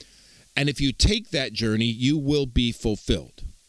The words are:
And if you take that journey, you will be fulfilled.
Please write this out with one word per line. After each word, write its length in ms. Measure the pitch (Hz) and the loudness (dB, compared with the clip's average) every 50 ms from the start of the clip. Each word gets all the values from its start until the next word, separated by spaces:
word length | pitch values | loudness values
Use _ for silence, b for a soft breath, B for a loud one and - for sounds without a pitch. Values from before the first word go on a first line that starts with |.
| B B B B B B B B B B B | B B B B B B B B B B B
And 120 | 139 143 | -2 0
if 140 | 147 139 - | 0 0 0
you 100 | 143 135 | 0 0
take 380 | - - - 196 214 233 202 - | 2 2 2 2 2 0 -2 -4
that 240 | 165 151 135 110 110 | -4 -4 -4 -4 -4
journey, 320 | 101 117 110 107 110 117 | -2 0 0 2 2 2
you 320 | 117 113 120 123 135 151 | 0 0 0 2 2 2
will 300 | 156 139 139 147 143 139 | 2 2 0 0 0 0
be 240 | 123 117 127 120 117 | 0 0 0 0 0
fulfilled. 720 | 110 - - 113 104 - - - 113 82 65 - - - - - - - _ | 0 -2 -2 -2 -2 -2 0 -2 -2 -2 -2 -8 -14 -12 -12 -12 -12 -14 _